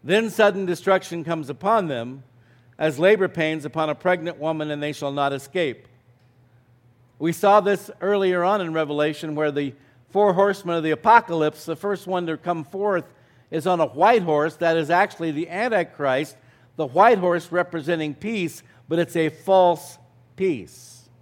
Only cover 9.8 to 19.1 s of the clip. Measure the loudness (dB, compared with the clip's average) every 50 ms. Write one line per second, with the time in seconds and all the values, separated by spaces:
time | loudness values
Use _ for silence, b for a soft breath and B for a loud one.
9.8 | b b b b b _ 0 2 4 4 4 4 2 2 0 -4 -4 -4 -4 -2
10.8 | 0 -2 -2 0 4 6 6 6 6 4 -2 0 0 0 -2 -4 -10 -10 -10 -6
11.8 | -4 -6 -6 -6 -6 -6 -4 -4 -4 -4 -6 -6 -4 -6 -4 -4 -6 -10 -8 -4
12.8 | -2 0 0 -2 -4 -6 b b b b b b b b -8 -4 0 0 2 2
13.8 | 0 -2 2 4 4 6 6 4 2 2 0 0 0 -2 -2 -2 0 0 2 0
14.8 | 0 2 2 2 2 0 -2 -8 -6 -6 -6 -6 -8 -8 -6 -6 -4 -2 0 -2
15.8 | -2 -2 -6 -4 -2 -2 0 -2 -4 -6 -12 b b b b b b b b -8
16.8 | -8 -2 4 6 6 6 6 4 2 0 0 -2 -4 -4 -2 -2 -2 -2 -6 -8
17.8 | -4 -4 -4 -2 -4 -6 -8 -8 -8 -6 -4 -4 -4 -6 -8 -12 b b b b
18.8 | b -4 -2 -2 -2 -2